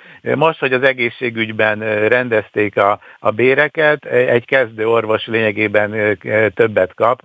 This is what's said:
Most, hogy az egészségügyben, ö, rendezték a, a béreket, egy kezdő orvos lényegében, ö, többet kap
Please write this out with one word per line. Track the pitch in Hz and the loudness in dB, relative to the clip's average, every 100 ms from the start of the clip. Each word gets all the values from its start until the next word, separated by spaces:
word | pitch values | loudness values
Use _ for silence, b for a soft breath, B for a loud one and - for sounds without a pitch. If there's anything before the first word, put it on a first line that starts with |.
| B B 120 | B B -4
Most, | 123 156 156 | 0 0 0
hogy | 139 | -2
az | 127 | 0
egészségügyben, | 135 127 120 - 123 113 110 110 107 107 | 0 0 -2 -4 -6 -4 -4 -2 0 0
ö, | 110 107 107 | -2 0 2
rendezték | 123 123 110 101 - 104 107 | 2 0 -2 -2 -2 -2 2
a, | 101 104 B B | 0 0 B B
a | 110 | -4
béreket, | 107 127 135 147 - 151 151 | 0 2 2 0 0 0 0
egy | - 123 127 120 | -2 0 2 0
kezdő | - 139 117 113 110 | 0 -2 -2 -2 0
orvos | 113 110 107 - | 0 2 -2 -2
lényegében, | 113 110 107 107 104 104 | -2 0 0 0 0 -2
ö, | 110 104 101 123 107 110 | -2 -2 -2 -2 0 0
többet | - 113 101 92 | 0 0 0 -2
kap | - 113 127 | 0 0 0